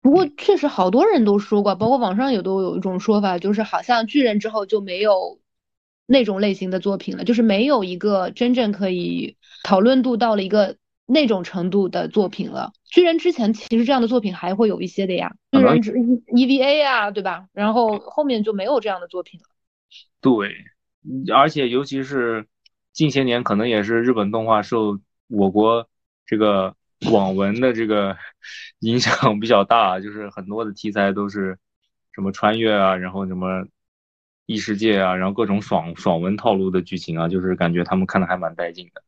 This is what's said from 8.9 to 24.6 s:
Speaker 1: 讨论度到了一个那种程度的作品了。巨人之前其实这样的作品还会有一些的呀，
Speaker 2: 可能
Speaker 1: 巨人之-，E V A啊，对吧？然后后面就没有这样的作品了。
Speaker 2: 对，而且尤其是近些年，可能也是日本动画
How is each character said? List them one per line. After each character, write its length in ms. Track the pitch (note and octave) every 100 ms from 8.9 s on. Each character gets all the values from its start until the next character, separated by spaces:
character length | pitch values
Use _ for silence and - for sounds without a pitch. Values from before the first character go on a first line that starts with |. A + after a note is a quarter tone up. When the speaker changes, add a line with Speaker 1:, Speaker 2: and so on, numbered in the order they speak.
| F3+ F3 E3+ - _ _ -
Speaker 1:
讨 160 | - F#3+
论 220 | A3+ C4
度 140 | B3+ A#3
到 200 | A#3 G#3
了 80 |
一 40 | F#3+
个 300 | G#3 F#3+ - _ _ -
那 220 | D4 C4+
种 160 | G3
程 260 | F3 F#3 F3+
度 200 | G3+ F#3
的 180 | F#3+ E3
作 220 | F#3 F#3
品 200 | - -
了。 200 | - - _ _
巨 140 | -
人 160 | F4 E4
之 140 | F4+
前 200 | D#4+ G#3
其 240 | G#3+ - A3+
实 60 |
这 80 | A#3
样 100 | C4
的 60 | A3+
作 140 | B3
品 120 | G#3
还 220 | F3 F3 G3
会 140 | A3
有 120 | F3
一 60 | F3+
些 200 | - F#3+
的 60 |
呀， 200 | F3 F3 - _
Speaker 2:
可 80 | C4+
能 220 | B3+ A#3+
Speaker 1:
巨 100 | G#3+
人 140 | B3+ A#3
之 180 | A#3+ -
-，E 160 | A#3+ B3+
V 160 | C4+
A 200 | C4+ D4+
啊， 280 | C#4+ B3 G#3
对 100 | G3+
吧？ 260 | F#3+ E3+ F#3+
然 220 | - G#3
后 260 | A3+ A3+ G#3
后 240 | - -
面 200 | D4 A3+
就 100 | G#3+
没 100 | G3+
有 160 | G3+ C#4
这 80 | G#3+
样 140 | F#3
的 60 | F3
作 160 | F#3
品 180 | F3 E3+
了。 40 | _ _ _ _ _ - - _
Speaker 2:
对， 340 | C3+ A2+ G2+ G2 - _ _ _ - C3 C3+
而 160 | C3 D3+
且 180 | D3+ B2+
尤 160 | B2+
其 200 | C#3 C3+
是 440 | C3 C3+ A#2+ A2 - _ _ _ _
近 180 | - D#3
些 120 | C#3
年， 200 | B2+ A#2+
可 120 | A#2+ G2+
能 120 | A#2+
也 160 | G#2+
是 180 | G2+ A#2
日 120 | A#2+
本 180 | A#2 G2+
动 140 | A2+ A2
画 160 | G#2+